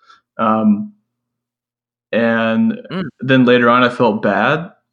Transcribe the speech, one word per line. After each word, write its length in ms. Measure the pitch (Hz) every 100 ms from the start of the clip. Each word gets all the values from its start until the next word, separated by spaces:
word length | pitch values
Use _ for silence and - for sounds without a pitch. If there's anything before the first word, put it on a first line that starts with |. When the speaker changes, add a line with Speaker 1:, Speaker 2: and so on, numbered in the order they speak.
| _ _ _ -
Speaker 1:
Um, 540 | 110 110 107 104 - - _ _ _ _ _ _ _ _ _ _ _
and 600 | 104 117 113 113 113 113 - -
Speaker 2:
Mm. 140 | 180 165 -
Speaker 1:
then 240 | 131 131
later 240 | 123 123 120
on, 120 | 123
I 40 | 123
felt 320 | - 120 107
bad 500 | 107 101 117 160 165 _ _